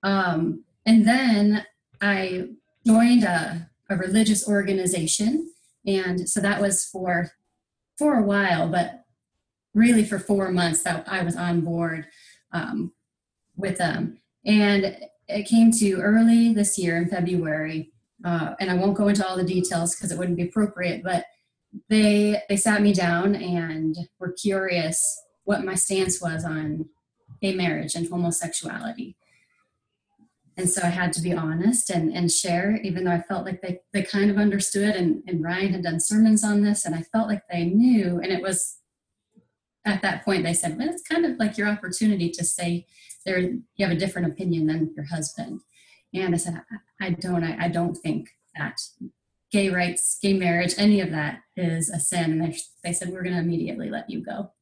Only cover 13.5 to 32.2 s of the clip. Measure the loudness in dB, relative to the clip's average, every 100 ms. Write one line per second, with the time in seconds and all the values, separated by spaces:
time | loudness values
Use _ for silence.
13.5 | -6 -6 -2 -2 -2 -6 -8 _ _ 2
14.5 | 4 4 2 0 -4 -20 _ -8 -6 2
15.5 | 6 8 6 2 2 4 6 6 6 6
16.5 | 4 2 0 0 0 0 -2 0 0 0
17.5 | -2 -4 -6 -10 _ _ _ -4 -2 -4
18.5 | -4 -2 2 2 4 4 4 0 -2 0
19.5 | 0 0 -2 -2 -4 -6 -4 -2 -2 -2
20.5 | 0 0 -2 -6 -4 -4 -4 -6 _ _
21.5 | _ _ -20 _ 4 4 4 2 0 -2
22.5 | 0 2 4 4 4 2 2 0 0 -2
23.5 | -4 -4 -4 -4 -4 -10 _ -10 -6 -2
24.5 | -2 -2 -2 -2 -2 -2 -4 _ _ -4
25.5 | -2 -2 -2 0 0 0 -2 -4 -4 -4
26.5 | -4 -4 -6 -8 _ _ _ _ -6 -4
27.5 | 0 -2 -2 -6 -6 -4 -2 -2 -2 -4
28.5 | -8 -8 -10 -10 -10 -14 -16 _ _ _
29.5 | _ _ _ _ _ _ _ _ _ _
30.5 | -6 -2 0 -2 -2 -2 -2 -4 -2 -2
31.5 | 0 2 2 0 0 -2 0